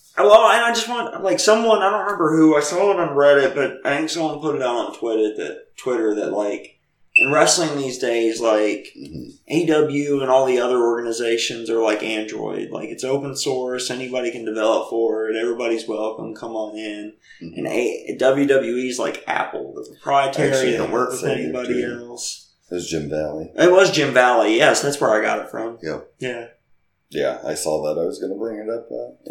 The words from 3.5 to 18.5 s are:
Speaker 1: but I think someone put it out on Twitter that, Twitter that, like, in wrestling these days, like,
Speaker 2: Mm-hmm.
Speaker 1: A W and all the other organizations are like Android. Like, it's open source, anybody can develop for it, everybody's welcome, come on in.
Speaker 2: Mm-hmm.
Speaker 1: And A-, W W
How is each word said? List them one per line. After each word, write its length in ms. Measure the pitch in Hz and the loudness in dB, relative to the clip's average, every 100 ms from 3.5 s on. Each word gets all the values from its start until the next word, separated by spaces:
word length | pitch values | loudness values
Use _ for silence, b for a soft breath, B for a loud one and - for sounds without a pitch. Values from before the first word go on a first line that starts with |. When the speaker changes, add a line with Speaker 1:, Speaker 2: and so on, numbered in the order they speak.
| 143 | 2
Speaker 1:
but 220 | 131 - | -2 -2
I 140 | - 143 | -2 -2
think 140 | 156 | -2
someone 280 | 165 156 143 | -4 -4 -4
put 140 | 151 139 | -4 -2
it 60 | |
out 140 | 123 120 | -2 -2
on 200 | 104 - | -4 -6
Twitter 400 | 113 110 107 107 | -2 0 0 -2
that, 380 | 78 - - - | -8 -10 -16 -10
Twitter 380 | 127 120 110 | -4 -2 0
that, 180 | 104 95 | -2 -2
like, 460 | 98 104 95 - _ _ _ _ - | -2 -4 -6 -10 _ _ _ _ 0
in 160 | 135 | 2
wrestling 440 | 151 156 175 156 143 | 4 4 2 0 -2
these 180 | 135 123 | -6 -4
days, 420 | 123 117 113 113 | -2 0 0 0
like, 500 | 113 107 107 107 - - | 2 2 2 -2 -8 -18
Speaker 2:
Mm-hmm. 340 | 76 - - - - | -16 -14 -16 -18 -4
Speaker 1:
A 180 | 160 160 | 0 2
W 560 | 151 143 143 143 139 | 2 2 0 0 0
and 80 | 131 | 4
all 160 | 131 131 | 4 4
the 140 | 123 | 2
other 180 | 123 127 | 2 2
organizations 920 | 117 117 117 117 117 117 - 117 117 | 2 0 -2 -4 -2 -2 -2 -6 -2
are 100 | 113 | 0
like 220 | 110 107 | 2 0
Android. 680 | 110 110 107 110 104 98 101 | -2 -6 -6 -8 -6 -6 -8
Like, 200 | - 107 | -8 -10
it's 140 | 120 | -8
open 320 | 131 139 139 127 | -2 -2 -4 -6
source, 540 | - 127 127 123 - | -4 -2 -4 -4 -6
anybody 400 | 127 127 127 120 | -6 -6 -4 -4
can 160 | 120 110 | -4 -6
develop 460 | 110 110 110 - | 0 2 2 0
for 380 | 117 113 110 110 | 0 0 0 -2
it, 40 | 113 | -2
everybody's 520 | 117 117 117 113 110 | -2 -2 -2 -2 -4
welcome, 480 | 107 110 110 110 107 | -4 -4 -6 -10 -12
come 200 | 117 110 | -10 -8
on 220 | 107 107 | -8 -8
in. 360 | 107 104 107 - b b | -10 -10 -14 -18 b b
Speaker 2:
Mm-hmm. 160 | 82 87 | -14 -8
Speaker 1:
And 100 | 82 | -4
A-, 480 | 101 120 - - 123 | -2 -2 -4 -8 0
W 260 | 131 139 | 2 4
W 300 | 143 | 4